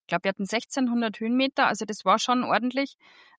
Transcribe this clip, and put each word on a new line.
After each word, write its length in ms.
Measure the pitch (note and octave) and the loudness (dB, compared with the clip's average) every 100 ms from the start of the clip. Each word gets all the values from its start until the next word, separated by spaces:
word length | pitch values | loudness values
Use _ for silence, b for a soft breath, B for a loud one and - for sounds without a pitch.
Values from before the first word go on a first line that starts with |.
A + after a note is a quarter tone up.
ich 60 | - | -4
glaub, 160 | E3+ | -2
wir 60 | F#3+ | 0
hatten 160 | F#3+ G3 | -2 -2
sechzehnhundert 760 | A3+ - - B3+ A#3+ A3+ G3+ | -4 -4 -2 0 0 -2 -4
Höhenmeter, 480 | A3 B3 C4+ C#4 C4 | -2 0 0 2 2
also 160 | G#3 | 0
das 200 | G#3 G#3+ | -4 -2
war 140 | F#3+ G#3+ | 2 2
schon 240 | - B3 | 2 0
ordentlich. 540 | A#3+ F#3 B3 B3+ C#4 - b b b | 2 0 0 -2 -4 -6 b b b